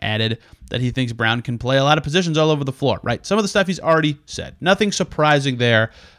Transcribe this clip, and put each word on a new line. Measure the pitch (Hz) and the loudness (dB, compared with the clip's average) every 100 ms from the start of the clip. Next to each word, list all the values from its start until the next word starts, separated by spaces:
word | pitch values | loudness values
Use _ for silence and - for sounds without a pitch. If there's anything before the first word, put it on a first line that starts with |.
added | 110 107 110 113 - - - | -6 -2 -2 -4 -10 -20 -10
that | 123 | -4
he | 123 | -4
thinks | 120 123 | -2 -4
Brown | 113 113 120 | -2 0 0
can | 117 117 | -4 -6
play | 120 135 | 0 0
a | |
lot | 139 156 | 2 2
of | |
positions | 147 170 170 156 | 2 -2 0 2
all | 156 | 2
over | 151 | 2
the | 139 | -2
floor, | - 139 92 | -2 -2 0
right? | - 117 | -2 -4
Some | - 208 | 0 0
of | |
the | 202 | 0
stuff | 208 185 | 0 0
he's | 180 | -2
already | - 160 156 147 - | 2 2 2 -2 -10
said. | - - - | -14 -14 -4
Nothing | 160 196 208 | 0 2 2
surprising | - 185 - 151 147 139 123 | -2 -4 0 2 2 2 0
there. | 120 113 110 - - | 2 2 2 -4 -20